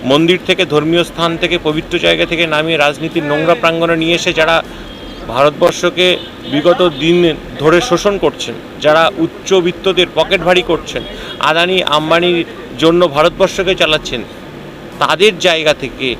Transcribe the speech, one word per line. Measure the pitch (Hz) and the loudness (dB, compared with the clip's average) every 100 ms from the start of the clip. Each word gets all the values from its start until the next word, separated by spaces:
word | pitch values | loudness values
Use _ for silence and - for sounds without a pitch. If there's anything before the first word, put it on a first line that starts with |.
মন্দির | 123 143 165 180 - | 2 2 4 2 0
থেকে, | 185 175 | -2 2
ধর্মীয় | 147 151 170 | 0 2 0
স্থান | 170 - 165 165 | 0 0 -2 0
থেকে, | 165 170 | -2 -2
পবিত্র | 160 151 160 170 | -2 -4 -4 -2
জায়গা | 165 165 170 | 0 2 0
থেকে | 165 165 | 0 0
নামিয়ে | 151 160 160 | 0 0 0
রাজনীতির | 143 139 160 170 | 0 0 -4 -4
নোংরা | 147 151 160 165 | -2 0 2 2
প্রাঙ্গণে | 165 165 165 165 | 2 0 0 0
নিয়ে | 160 170 | 0 0
এসে | 180 | 0
যারা | 160 160 165 - - - - - - - | 0 2 2 -2 -12 -16 -16 -16 -14 -8
ভারতবর্ষকে | 117 143 143 175 170 180 165 180 180 - - - | 0 0 2 0 2 -4 0 0 0 -4 -14 -4
বিগত | 139 156 170 180 139 | 0 2 4 2 0
দিন | 160 175 175 147 - - | 2 4 2 0 -8 -2
ধরে | 147 170 | 4 4
শোষণ | - 170 208 196 | 2 0 0 0
করছেন, | 170 - - 110 - - | -2 -2 -10 -10 -12 -2
যারা | 147 156 165 - | 2 4 2 0
উচ্চবিত্তদের | 165 - - 190 175 170 185 180 175 - | -4 -4 0 2 2 -2 -2 0 0 0
পকেট | 160 185 | 0 0
ভারী | 165 180 | 2 2
করছেন, | 175 160 - 131 113 - - - | 2 -2 -2 -10 -10 -12 -12 -4
আদানি | 139 156 175 185 | 0 2 2 0
আম্বানির | - 147 156 165 175 175 165 - - 123 | 0 0 2 2 2 0 -2 -8 -14 0
জন্য | 156 170 175 | 4 4 4
ভারতবর্ষকে | 139 160 - 185 - 185 185 | 4 2 2 0 0 -2 0
চালাচ্ছেন, | 165 156 - 127 95 - - - - - - - | 2 0 -2 -8 -8 -14 -16 -16 -16 -16 -16 -4
তাদের | 139 156 208 175 | 0 4 2 4
জায়গা | 180 165 156 | 2 2 2
থেকে | 147 131 - 131 110 | 0 -2 -6 -4 -4